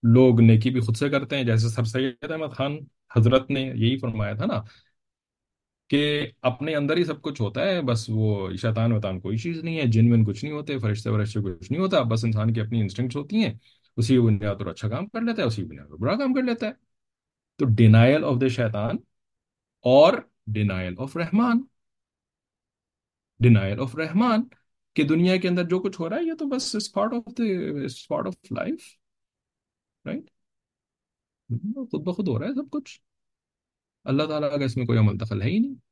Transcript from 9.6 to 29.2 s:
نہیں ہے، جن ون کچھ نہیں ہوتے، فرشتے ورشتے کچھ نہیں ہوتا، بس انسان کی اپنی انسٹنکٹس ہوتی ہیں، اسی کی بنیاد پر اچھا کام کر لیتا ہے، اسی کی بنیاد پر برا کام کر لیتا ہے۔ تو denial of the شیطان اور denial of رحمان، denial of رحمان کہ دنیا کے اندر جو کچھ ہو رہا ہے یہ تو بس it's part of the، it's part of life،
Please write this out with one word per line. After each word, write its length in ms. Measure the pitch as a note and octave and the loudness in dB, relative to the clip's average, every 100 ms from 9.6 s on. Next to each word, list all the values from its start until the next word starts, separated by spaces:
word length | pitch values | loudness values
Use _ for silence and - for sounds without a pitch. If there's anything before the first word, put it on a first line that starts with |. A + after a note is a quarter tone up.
نہیں 140 | E3 D#3+ | -6 -2
ہے، 80 | C3 | 2
جن 260 | A2+ A#2 | 4 6
ون 140 | A#2 G#2+ | 6 2
کچھ 200 | G2+ D3 | -2 -8
نہیں 100 | D3 | -8
ہوتے، 240 | D3 C#3 | -6 -4
فرشتے 300 | G#2+ G#2 A2 | -2 -4 -2
ورشتے 300 | G#2+ G#2 A2 | -2 -2 -4
کچھ 320 | G2 E2+ F2+ | -6 -8 -6
نہیں 100 | C#3+ | -4
ہوتا، 220 | F#3+ F#3 | 0 0
بس 220 | A#2 A2+ A2+ | 0 -2 -2
انسان 280 | A2 A2 | 0 0
کی 80 | A2+ | -2
اپنی 200 | G#2+ A#2 | -2 -2
انسٹنکٹس 340 | G2+ F#2+ B2+ C#3+ | -4 -4 -6 -6
ہوتی 200 | D3 G#3 | -4 -2
ہیں، 180 | G3 A2 _ _ _ - | -2 -4 _ _ _ -4
اسی 160 | A2+ | 2
کی 60 | C3 | 4
بنیاد 360 | A2+ G#2 G#2 G2+ | 4 2 0 -4
پر 80 | G2 | -6
اچھا 220 | E2 G#2+ | -6 -6
کام 180 | A#2+ G3+ | -6 -6
کر 140 | A3+ | -6
لیتا 200 | A#3 A3+ | -4 -2
ہے، 60 | C#3+ | -2
اسی 140 | A2 | -2
کی 60 | E2+ | -8
بنیاد 200 | D2 C#2+ | -12 -20
پر 80 | D2+ | -6
برا 180 | A#2+ G#3 | -2 -2
کام 180 | C#4 | -2
کر 100 | C4 | -2
لیتا 240 | B3+ A#3 G#3+ | -2 -2 -6
ہے۔ 40 | - _ _ _ _ _ _ _ _ | -10 _ _ _ _ _ _ _ _
تو 80 | C#3 | 0
denial 580 | A2 A2+ A2 B2 D3 | 6 8 8 8 6
of 100 | - | 2
the 140 | B2+ C3 | 0 0
شیطان 480 | A2+ A2+ G#2+ A2 C3 _ _ _ _ _ _ _ _ | -2 -4 -4 -6 -6 _ _ _ _ _ _ _ _
اور 320 | B2 C3 D#3 - - _ - G#2+ | 4 8 8 6 -4 _ -8 -2
denial 360 | G#2 F#2 F#2 F2+ | 0 -2 -6 -8
of 80 | C3+ E3 | -10 -6
رحمان، 480 | E3 G3+ A#3+ A#3 C4+ _ _ _ _ _ _ _ _ _ _ _ _ _ _ _ _ _ | -2 2 4 2 -2 _ _ _ _ _ _ _ _ _ _ _ _ _ _ _ _ _
denial 360 | A#2+ A2 G2 G#2+ | 6 6 4 -4
of 160 | C3+ C3+ | -6 -6
رحمان 480 | D#3+ E3+ A#3+ A3 C4+ _ _ _ _ | -4 0 2 2 -2 _ _ _ _
کہ 100 | - | -2
دنیا 340 | D3 D#3+ F3 F#3 | 0 2 2 2
کے 100 | F#3 | 0
اندر 160 | F3+ | -2
جو 160 | F3 F3+ | -2 -2
کچھ 220 | F#3+ F#3+ | -4 -6
ہو 80 | E3+ | -6
رہا 80 | A3 | -4
ہے 60 | |
یہ 100 | E4+ D#4+ | -6 -6
تو 60 | D4 | -6
بس 300 | C4+ - G#3+ | -6 -6 -8
it's 280 | G#3 - | -6 -4
part 160 | G#3+ A#3 | -2 -4
of 140 | A3+ - | -10 -6
the، 300 | A3+ F#3 D3 | -4 -2 -4
it's 440 | D3 C3+ A#2+ - D3 | -6 -8 -10 -8 -6
part 100 | F#3 | -6
of 360 | F#3 _ - | -8 _ -8
life، 240 | - E4 - _ _ _ | -6 -8 -12 _ _ _